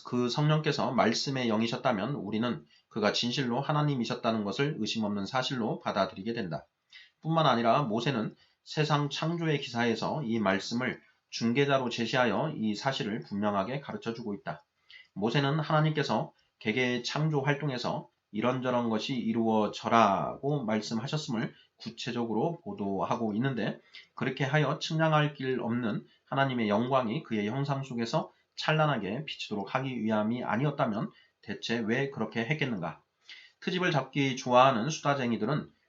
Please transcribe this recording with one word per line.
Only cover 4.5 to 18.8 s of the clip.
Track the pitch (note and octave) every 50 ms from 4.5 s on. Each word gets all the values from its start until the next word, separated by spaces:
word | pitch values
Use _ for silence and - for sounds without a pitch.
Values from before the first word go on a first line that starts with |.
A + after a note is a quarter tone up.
| F#2+ - C#3 D3+ D#3 -
의심 | G#2+ G2+ - A2+ G#2+
없는 | G#2 G#2 G2+ G2
사실로 | F#2 - B2+ B2+ - C#3 A#2+ G#2+ B2 E3+ -
받아들이게 | - A2 - G#2 F#2+ - - F#2+ F#2+ A2+ A#2
된다. | A#2 F#2+ E2+ D#2 - - _ _ _ _ _ - - - - _ _
뿐만 | - D#3 E3 D#3+ D3+
아니라 | C#3 A#2+ A#2 A#2 A2+ A#2+ C#3+ C#3+
모세는 | A2 G#2 A#2 - C#3+ B2+ A2 A2 A2+ - _ _ _ _ _ _
세상 | - - D#3 D3+ D3+ D3+ D3 D3 C#3
창조의 | - - D#3+ E3 F3 E3+ E3+ D#3 D3 C3+
기사에서 | - - A#2+ A#2 A#2+ A#2 A2 G#2+ - E2+ G#2+ D#3 A#2
이 | A2 A#2 A2+
말씀을 | G#2 F#2+ G2 G2 - - A#2 A#2+ B2+ A#2 - - _ _ _ _ _ -
중개자로 | - - A#2 A#2 A#2 C#3 C#3+ C#3 C#3 C3+ B2+ A#2
제시하여 | - A#2+ A2+ G#2+ C#3 B2+ B2 A2 G2 A2 C#3+ D#3+ D3+
이 | G#2 A2 G#2+ G#2
사실을 | G2+ - C3+ C3 - C#3 G2+ G#2+ C#3+
분명하게 | D#3 - G#2 G2+ G#2+ G#2 G#2 G2 F#2+ A2+ C3 D#3
가르쳐주고 | - - A2+ G#2 - A2+ A2+ B2 A2+ G#2+ G2+
있다. | G2 - E2+ D#2+ - _ _ _ _ _ - - - - _ -
모세는 | F#2+ G2+ A#2+ A#2+ D3 C#3 C#3 D3+ D#3
하나님께서 | D3 - D#3+ D3+ D3+ D#3 D3+ D3+ C#3 - G#2+ A#2 - - - _ _ _ _ -
개개의 | - A2 G#2+ B2+ B2+ B2 B2 A#2+ A#2+
창조 | - - D3+ D#3 D#3 D3+ C#3
활동에서 | B2+ C#3+ C#3+ C#3 D3+ C#3+ B2+ A#2+ - F2+ - - - - _ _ _ _
이런저런 | - G#2+ A2+ B2 C3 C3 B2 B2+ B2 A#2+